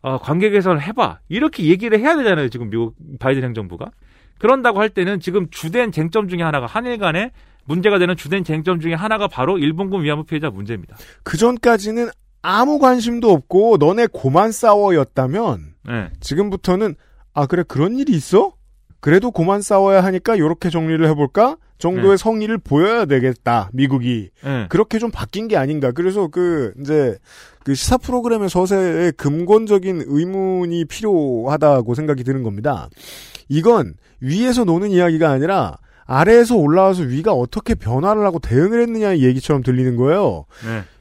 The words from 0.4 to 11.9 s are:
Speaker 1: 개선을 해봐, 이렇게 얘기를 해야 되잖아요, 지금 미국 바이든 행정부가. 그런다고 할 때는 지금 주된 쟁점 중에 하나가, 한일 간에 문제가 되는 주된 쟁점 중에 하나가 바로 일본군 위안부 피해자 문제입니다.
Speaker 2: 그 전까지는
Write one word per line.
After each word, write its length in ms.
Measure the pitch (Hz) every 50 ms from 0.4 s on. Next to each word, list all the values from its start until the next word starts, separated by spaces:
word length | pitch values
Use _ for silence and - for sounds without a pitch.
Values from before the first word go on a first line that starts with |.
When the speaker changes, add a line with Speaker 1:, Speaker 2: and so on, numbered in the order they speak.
| 190 214
Speaker 1:
개선을 320 | 202 202 180 185 180 151 143
해봐, 380 | 170 220 247 214 131 80 - - -
이렇게 340 | 151 214 277 311 - - 190
얘기를 340 | 151 175 190 214 240 214 214
해야 160 | 226 294 330
되잖아요, 320 | 311 269 220 190 160 143 127
지금 200 | 110 127 117 107
미국 280 | 98 113 117 113 113 _ 160 160 143 123
바이든 240 | - 131 135 139 127
행정부가. 420 | 127 117 110 104 92 87 85 - - - _ _ _ _ _ _ _ _ _
그런다고 400 | - 214 254 269 247 240 220 190
할 80 | 214 220
때는 320 | 214 - 180 180 202 190
지금 260 | - 185 175 208 185 160 -
주된 400 | - - 180 165 240 247 226 170
쟁점 340 | 151 151 170 165 220 214
중에 160 | 185 180 175 170
하나가, 240 | 160 151 143 123
한일 320 | 117 - 214 240 247 240 226
간에 320 | 202 175 151 175 208 254 - - - _ _ _ _
문제가 360 | - 147 180 175 214 208 196
되는 160 | 180 175 185
주된 260 | 165 - 143 175 196 185
쟁점 380 | - 156 156 151 165 185 175
중에 120 | 156 165 165
하나가 360 | 160 190 214 220 220 202 196
바로 280 | - - 127 147 190
일본군 460 | 190 147 147 160 160 196 190 190 196 156
위안부 220 | 147 147 151 156
피해자 260 | - 160 151 147 151
문제입니다. 460 | 107 95 101 101 117 104 85 - - - - - - _ -
Speaker 2:
그 140 | - -
전까지는 720 | 156 214 233 254 233 - 240 233 214 190 208